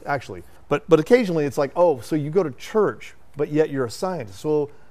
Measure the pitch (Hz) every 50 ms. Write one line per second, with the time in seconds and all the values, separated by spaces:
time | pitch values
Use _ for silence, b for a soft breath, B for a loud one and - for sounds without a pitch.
0 | - - 143 131 - - 95 87 - b b b b b 143 143 - - 165 156
1 | 151 - 240 254 233 180 165 160 147 143 120 156 143 135 - - 175 175 143 113
2 | - - 165 156 139 151 156 190 180 147 120 - - - - 220 202 147 107 101
3 | - - - - - - - 139 151 147 147 151 156 147 143 135 123 110 - -
4 | 196 185 185 160 117 101 98 - - 156 151 151 143 139 b b b b